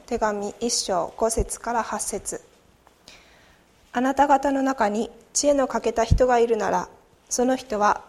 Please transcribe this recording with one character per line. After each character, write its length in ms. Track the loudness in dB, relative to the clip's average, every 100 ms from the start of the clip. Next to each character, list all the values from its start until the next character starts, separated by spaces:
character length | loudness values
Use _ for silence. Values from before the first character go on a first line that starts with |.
| -8
手 120 | -2
紙 360 | -2 -2 -6 -4
一 100 | -4
章 420 | -2 -2 -2 -4 -2
五 100 | -2
節 320 | 0 -4 -6
か 140 | -4
ら 80 | -4
八 180 | -4 -6
節。 420 | -6 -8 -8 -12 -14 _ _ _ _ _ -20 -20 -20 -20 -20 _ _ _ _
あ 80 | -2
な 140 | 0
た 120 | 2 4
方 240 | 4 2
の 120 | 0
中 260 | 0 0 0
に 220 | 0 -6 -10 -8
知 160 | 0 2
恵 60 |
の 140 | 2 2
欠 160 | -2
け 80 | -2
た 120 | 0
人 220 | 2 4 4
が 120 | 4
い 80 | 2
る 100 | 0
な 120 | 0
ら、 180 | -2 -4 -12 _ _ -6
そ 160 | -2
の 120 | 0 -2
人 220 | -4 0
は 240 | 2 0